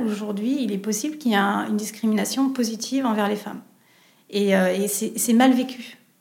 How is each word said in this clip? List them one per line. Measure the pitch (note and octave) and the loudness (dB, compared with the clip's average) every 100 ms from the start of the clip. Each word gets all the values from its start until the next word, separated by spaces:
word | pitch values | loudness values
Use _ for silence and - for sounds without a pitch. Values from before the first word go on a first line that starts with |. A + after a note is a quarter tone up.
| A#3 | 0
aujourd'hui, | G#3 G#3+ G3+ A3 C#4+ | -2 -4 -4 -2 -2
il | A3+ | -2
est | G3+ | -2
possible | G3+ G#3 D4+ D4+ | -2 -2 -4 -4
qu'il | A#3+ | 0
y | |
ait | G3+ | 2
un, | G3 G3+ G#3+ | 2 0 0
une | G#3+ | -2
discrimination | G#3+ - A3 G#3+ G3+ B3+ C4+ | -4 -4 0 0 0 0 0
positive | C4+ A3 A3 - C4+ C4 | 0 -2 -4 -4 -2 0
envers | G#3+ G3+ | 0 0
les | G#3 | -2
femmes. | - - - _ _ _ _ _ - | -6 -12 -14 _ _ _ _ _ -6
Et, | G3+ G3+ F#3+ | 0 2 4
euh, | F#3 | 4
et | F#3 G3+ | 2 -2
c'est, | - A3 A3 | -2 -4 -2
c'est | - | 2
mal | A#3 C4 | 6 6
vécu. | B3 B3+ - - - _ _ | 6 2 -6 -16 -18 _ _